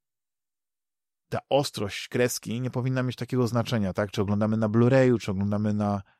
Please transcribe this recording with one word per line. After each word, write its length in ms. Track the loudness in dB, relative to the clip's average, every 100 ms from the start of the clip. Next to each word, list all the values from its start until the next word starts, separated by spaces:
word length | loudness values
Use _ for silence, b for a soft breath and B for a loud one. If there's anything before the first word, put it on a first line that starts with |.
| _ _ _ _ _ _ _ _ _ _ _ _ _
ta 100 | -10 -2
ostrość 580 | 0 0 -4 -8 -8 -6
kreski 540 | 0 0 -2 -6 -6
nie 100 | -4
powinna 320 | -4 -2 -2
mieć 120 | -2 -6
takiego 320 | -4 0 0
znaczenia, 460 | 0 0 0 0
tak? 180 | -2 -2
Czy 100 | -2
oglądamy 360 | 0 0 0 2
na 120 | 2
Blu-rayu, 500 | 4 6 6 6 4
czy 120 | 0
oglądamy 420 | -4 -2 0 0
na, 280 | 0 -2 -2 -6